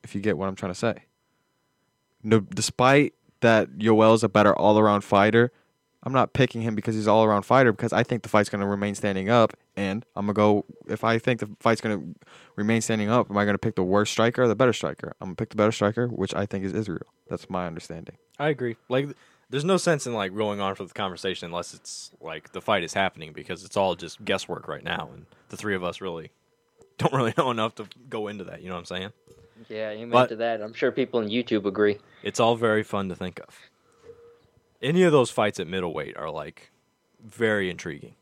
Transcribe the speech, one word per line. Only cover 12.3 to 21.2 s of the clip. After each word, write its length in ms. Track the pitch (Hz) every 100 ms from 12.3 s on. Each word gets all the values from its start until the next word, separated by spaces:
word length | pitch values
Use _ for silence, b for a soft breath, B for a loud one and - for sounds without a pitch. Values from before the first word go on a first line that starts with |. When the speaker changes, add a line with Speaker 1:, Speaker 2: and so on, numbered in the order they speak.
| b b -
Speaker 1:
remain 240 | 104 113
standing 280 | - 110 104
up, 200 | 120 107
am 60 | 101
I 80 | 101
gonna 120 | 101
pick 180 | 113 107
the 80 |
worst 280 | 92 101 104
striker 320 | - 113 120
or 40 | 123
the 80 | 104
better 180 | 127
striker? 400 | 110 78 69 - -
I'm 60 | 95
gonna 60 | 85
pick 140 | 110
the 40 | 107
better 160 | 107
striker, 360 | 113 104 113 123
which 280 | - 98 -
I 100 | 101
think 200 | 98 95
is 80 |
Israel. 340 | 95 104 82 - _ _
That's 200 | 90 -
my 180 | 92 90
understanding. 500 | 80 - 82 - _ _ -
Speaker 2:
I 100 | 147
agree. 260 | 139 123 113 _
Like, 200 | 127 143 - b b b
there's 160 | 131 160
no 120 | 185
sense 280 | 170 151 123
in, 80 |
like, 220 | 113 98 98
going 240 | 107 101
on 160 | 98 95
for 80 |
the 100 | 90
conversation 520 | - 98 87